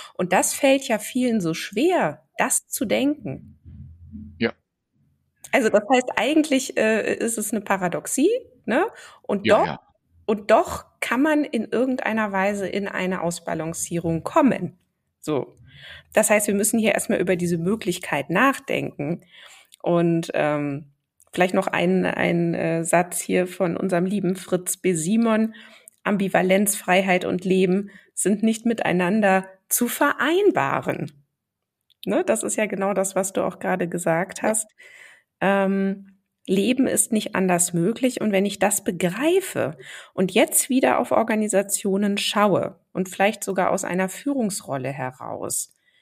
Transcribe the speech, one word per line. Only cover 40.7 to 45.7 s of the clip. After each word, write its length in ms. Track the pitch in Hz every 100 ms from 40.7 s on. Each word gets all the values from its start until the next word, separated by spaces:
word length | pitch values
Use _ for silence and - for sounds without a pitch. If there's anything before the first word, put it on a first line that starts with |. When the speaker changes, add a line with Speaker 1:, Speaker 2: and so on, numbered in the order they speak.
| 254 - -
Speaker 1:
auf 120 | 247
Organisationen 1080 | - 226 214 214 190 202 - 202 190 208 202
schaue 640 | - 208 208 147 - - _
und 160 | - 190
vielleicht 340 | - 202 220
sogar 280 | - 190 180
aus 120 | 196
einer 260 | - 180 190
Führungsrolle 800 | - 277 277 214 - - 135 131
heraus, 800 | 143 127 - 113 101 101 - -